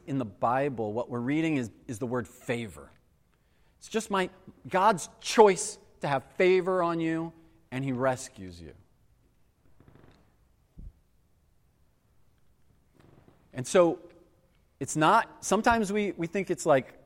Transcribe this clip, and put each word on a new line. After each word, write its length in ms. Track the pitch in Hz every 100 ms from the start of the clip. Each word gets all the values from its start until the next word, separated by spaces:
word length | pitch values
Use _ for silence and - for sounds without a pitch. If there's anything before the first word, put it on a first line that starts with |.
| -
in 140 | 135
the 60 | 110
Bible, 680 | - 117 131 143 117 107
what 160 | 107 -
we're 100 | 120
reading 380 | 123 151 160 143
is, 140 | 110 - -
is 100 | 110
the 80 | 127
word 220 | 123 107
favor. 640 | - - 120 110 76 69 - _ _ _ _ _ _ _ _
It's 80 | -
just 240 | 220 -
my, 180 | 196 185 - - - 123
God's 400 | 185 208 196 - -
choice 580 | - - 214 180 - - - -
to 60 | 151
have 160 | 139 - -
favor 460 | 185 185 175 185
on 160 | 170 165
you, 340 | 160 165 165 - - _ -
and 120 | 127
he 100 | 135
rescues 680 | 123 131 127 - - 92 85
you. 120 | 80 - _ _ _ _ _ _ _ _ _ - - - - - _ _ _ _ _ - - - _ _ _ _ _ _ _ _ _ _ _ _ _ _ _ _ _ _ _ _ - - - - _ 127
And 100 | 127
so 320 | 190 170 - - - _ _ _ _ _ -
it's 160 | 139 156
not, 480 | 160 220 - -
sometimes 480 | - 196 233 233 190
we, 200 | 208 202
we 160 | - 170
think 240 | 202 185
it's 160 | 175 170
like, 260 | 139 - -